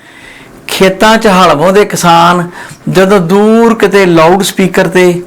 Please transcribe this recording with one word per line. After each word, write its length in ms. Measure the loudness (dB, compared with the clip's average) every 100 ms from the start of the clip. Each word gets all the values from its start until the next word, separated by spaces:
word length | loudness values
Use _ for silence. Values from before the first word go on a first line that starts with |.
| -20 -20 -20 -20 -20 -20 -10
ਖੇਤਾਂ 500 | -2 -2 0 0 0
'ਚ 80 | 0
ਹਲ 280 | 2 2 2
ਵਾਹੁੰਦੇ 280 | 0 0
ਕਿਸਾਨ 640 | -2 -2 0 2 2 0 -4 -12 -20 -14 -6
ਜਦੋਂ 320 | -2 2 0
ਦੂਰ 540 | 0 0 2 2 2
ਕਿਤੇ 320 | 0 0 0 2
ਲਾਊਡ 360 | 2 2 0
ਸਪੀਕਰ 440 | -2 -2 -2 -2 -2
'ਤੇ 360 | 0 0 -2